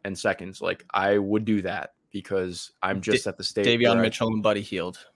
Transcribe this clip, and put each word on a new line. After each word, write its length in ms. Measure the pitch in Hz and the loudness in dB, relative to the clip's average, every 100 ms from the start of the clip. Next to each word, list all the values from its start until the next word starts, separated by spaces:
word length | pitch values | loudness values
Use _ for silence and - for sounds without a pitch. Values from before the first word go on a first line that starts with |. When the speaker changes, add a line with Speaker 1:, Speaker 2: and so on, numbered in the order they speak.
| 101 | -8
Speaker 1:
and 120 | 95 | -2
seconds. 440 | 107 95 92 95 | -2 -2 -6 -6
Like, 240 | 90 87 - | -4 -4 -4
I 240 | 98 98 104 | 0 4 2
would 260 | 98 107 107 | 4 0 2
do 160 | 104 | 0
that 320 | 90 87 - _ _ | 0 -6 -10 _ _
because 600 | 101 - 98 92 87 - _ | -14 -4 -2 -2 -8 -14 _
I'm 200 | 95 98 101 | -2 -2 2
Speaker 2:
Da-, 80 | - | 0
Speaker 1:
just 100 | 104 | 0
at 100 | - | -6
the 60 | |
stage 300 | 92 - 101 | -6 0 2
Speaker 2:
Davion 80 | 117 | 4
Speaker 1:
where 240 | 117 117 113 | 4 4 2
I 40 | |
Speaker 2:
Mitchell 180 | - 113 | 0 -2
and 160 | 110 | 2
Buddy 180 | 107 104 | 2 0
Hield. 460 | 104 95 87 90 - | -2 -4 -6 -8 -20